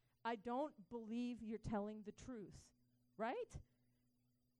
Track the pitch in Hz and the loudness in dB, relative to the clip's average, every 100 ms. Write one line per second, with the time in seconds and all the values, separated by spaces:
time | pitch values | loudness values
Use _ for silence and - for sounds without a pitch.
0 | _ _ 226 233 240 247 302 - 180 233 | _ _ 0 0 2 2 2 -2 -6 -6
1 | 220 233 247 233 214 220 220 220 208 214 | 0 2 2 0 -2 -2 2 4 2 -2
2 | 208 - - 240 175 - - _ _ _ | -8 -8 -8 -6 -6 -10 -16 _ _ _
3 | _ - 226 440 480 - - _ _ _ | _ 0 2 2 -2 -6 -10 _ _ _
4 | _ _ _ _ _ | _ _ _ _ _